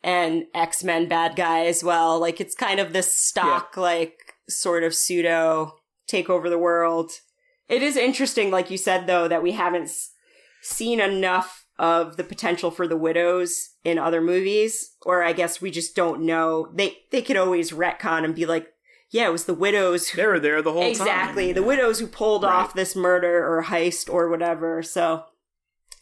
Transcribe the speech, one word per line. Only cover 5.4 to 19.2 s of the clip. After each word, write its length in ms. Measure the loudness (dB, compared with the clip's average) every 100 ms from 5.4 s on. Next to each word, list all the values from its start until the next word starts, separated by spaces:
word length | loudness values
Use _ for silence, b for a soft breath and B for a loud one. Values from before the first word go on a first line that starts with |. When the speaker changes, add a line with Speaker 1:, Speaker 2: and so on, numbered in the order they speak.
| 2 2 -2 -8 _ _ -6
Speaker 1:
take 220 | -4 0
over 220 | 0 2
the 80 | 2
world. 540 | 2 2 2 0 -2 -8 -20 _ _ _ -2
It 140 | 0
is 140 | 2 2
interesting, 540 | 0 0 0 0 0
like 200 | 0 -2
you 60 | -2
said, 300 | 0 0 2
though, 200 | 2 2
that 140 | 2
we 100 | 0
haven't 320 | 0 0 -2
s-, 260 | -4 -8 -10 b b b b b
seen 380 | -10 -6 -2 0
enough 640 | 0 0 0 0 -2 -10 -20 -2
of 380 | 2 2 0 -4
the 80 |
potential 460 | -10 -6 -2 -2 -2
for 160 | -2 -2
the 100 | 0
Widows 760 | 0 2 2 2 0 -4 -8 _
in 140 | -2 0
other 220 | 2 2
movies, 760 | 2 2 2 2 0 -2 -8 -8
or 200 | 0 2
I 80 | 2
guess 280 | 0 -2 -4
we 100 | -6
just 240 | -6 -4 0
don't 260 | 0 0
know. 480 | 0 0 0 0 -4
They, 220 | -2 -2 -4 _
they 100 | -4
could 160 | 0 2
always 340 | 2 2 -2
retcon 520 | -2 -4 -2 -2 -2
and 100 | -2
be 120 | -2 -2
like, 260 | -2 -4 _ b b b
"Yeah, 160 | -2